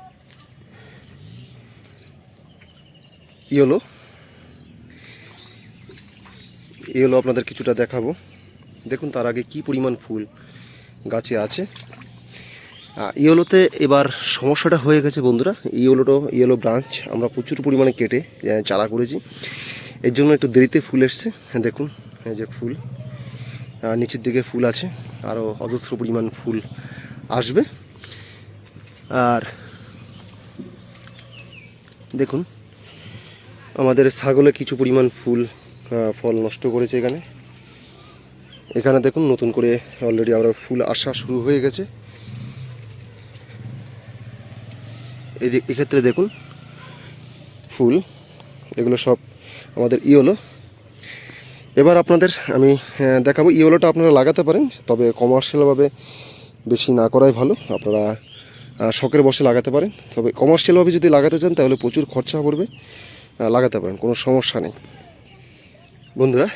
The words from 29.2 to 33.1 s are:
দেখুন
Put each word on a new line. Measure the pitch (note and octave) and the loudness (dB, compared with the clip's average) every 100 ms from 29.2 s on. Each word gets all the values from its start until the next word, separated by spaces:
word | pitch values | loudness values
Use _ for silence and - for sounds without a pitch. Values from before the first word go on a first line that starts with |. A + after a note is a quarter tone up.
| B2 A#2 A2+ - - - - - - - - - - - - - - - - - - - - - - - - - - B2+ | 0 0 -4 -16 -20 -20 -20 -20 -20 -20 -20 -20 -20 -20 -20 -20 -20 -20 -20 -20 -20 -20 -20 -20 -20 -20 -20 -20 -12 -6
দেখুন | C3+ C#3 F3+ - - - - - - | -4 -4 -8 -16 -20 -20 -20 -20 -20